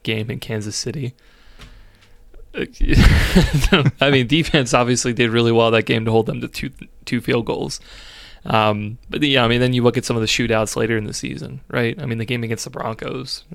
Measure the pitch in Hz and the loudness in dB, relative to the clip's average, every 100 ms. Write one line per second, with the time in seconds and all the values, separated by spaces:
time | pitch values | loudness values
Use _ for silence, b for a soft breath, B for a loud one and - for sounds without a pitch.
0 | - 110 110 104 - 110 104 101 - 120 | -6 -4 -4 -8 -8 -8 -6 -8 -8 -8
1 | 123 - b b b b b b b b | -8 -10 b b b b b b b b
2 | b b - - - - - - - - | b b -20 -20 -16 -12 -12 -2 4 6
3 | - - - 190 156 147 - 185 135 - | 6 6 4 4 4 2 2 2 2 2
4 | 135 139 120 151 156 156 123 127 120 123 | 4 4 4 0 2 0 2 2 2 0
5 | 127 117 120 117 117 113 113 110 110 120 | 0 0 2 2 4 4 4 2 2 0
6 | 113 113 110 123 123 - 139 - - - | 2 0 0 -4 -8 -10 -12 -12 -20 -20
7 | - 120 - 123 113 - 143 - B B | -8 -6 -2 -2 -2 -6 -6 -10 B B
8 | B B B B - 110 107 104 104 117 | B B B B -2 2 2 0 -4 -10
9 | - 120 143 135 117 120 127 127 120 117 | -10 -4 0 2 2 2 2 2 2 2
10 | - 117 110 - 120 113 110 - 113 113 | -2 -2 -2 -2 0 0 -2 -2 -2 -2
11 | 107 - - 139 - 131 - 131 117 143 | -4 -8 -10 -10 -12 -14 -8 -4 -4 -4
12 | 135 113 110 123 117 113 - 123 123 110 | -6 -6 -6 -6 -6 -8 -10 -10 -8 -8
13 | 139 131 131 - - | -10 -10 -10 -12 -10